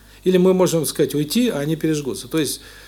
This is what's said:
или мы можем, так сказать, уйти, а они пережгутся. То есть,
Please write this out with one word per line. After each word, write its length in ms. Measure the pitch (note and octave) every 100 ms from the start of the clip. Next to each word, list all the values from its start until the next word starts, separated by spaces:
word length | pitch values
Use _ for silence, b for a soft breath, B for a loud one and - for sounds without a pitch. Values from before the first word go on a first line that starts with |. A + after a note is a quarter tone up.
| B B
или 140 | - F3+
мы 160 | F#3
можем, 260 | F#3 F3 E3
так 80 | C3+
сказать, 260 | - C#3+
уйти, 360 | C#3+ D3 A3+ B3
а 80 | C#3+
они 180 | D3 D#3
пережгутся. 500 | D#3+ D3+ C3+ G2+ A#2+
То 120 | D#3+
есть, 220 | C3 - B B